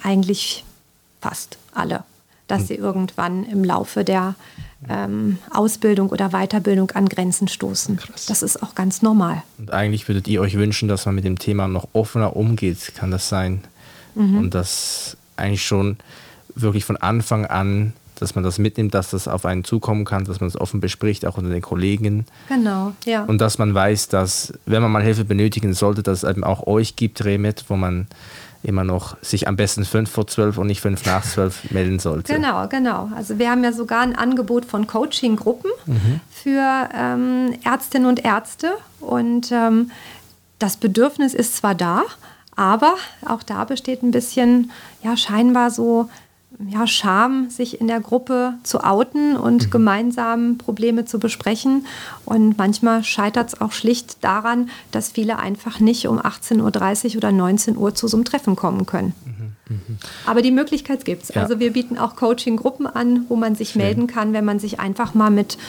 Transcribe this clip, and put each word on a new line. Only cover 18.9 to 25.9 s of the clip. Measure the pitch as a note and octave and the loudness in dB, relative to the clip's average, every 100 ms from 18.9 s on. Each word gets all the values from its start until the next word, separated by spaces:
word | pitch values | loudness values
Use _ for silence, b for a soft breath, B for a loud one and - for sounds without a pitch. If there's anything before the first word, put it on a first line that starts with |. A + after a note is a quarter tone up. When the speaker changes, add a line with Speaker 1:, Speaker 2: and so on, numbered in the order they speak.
Speaker 2:
dass | G2 F#2 | 0 -2
das | F#2+ - | -4 -4
auf | F#2 | -4
einen | F2 F#2 | -2 -4
zukommen | F2+ A2+ - G#2 | -2 -2 0 -2
kann, | G#2 G2 | 0 -2
dass | F#2+ F#2+ | -2 -4
man | F2+ | -4
es | - | -4
offen | - G#2 | -4 -2
bespricht, | F#2 - G#2+ G2+ E2+ | -4 -2 -2 -2 -4
auch | F#2+ | -4
unter | F2+ | -4
den | F2 | -4
Kollegen. | - F2 F#2+ G#2 G#2+ G#2 A2+ B - | -4 -2 0 0 0 -2 -4 B -2
Speaker 1:
Genau, | C4 A3 F#3+ G3 F#3+ | 0 0 0 -4 -6
ja. | A#3 A3 | -4 -2
Speaker 2:
Und | G#3+ G#2+ | 2 2
dass | A2 - | 2 2
man | G#2+ | 2
weiß, | G2 G2 G#2 - | 4 4 2 0
dass, | F#2+ F#2 - - - - | 0 0 -2 -6 -8 0
wenn | A2 | 2
man | A#2 | 4
mal | G#2+ | 4
Hilfe | A2 A2 | 2 2
benötigen | G#2+ G2+ G#2+ G#2 G#2+ | 0 2 2 2 -2
sollte, | F#2 G2+ | 2 0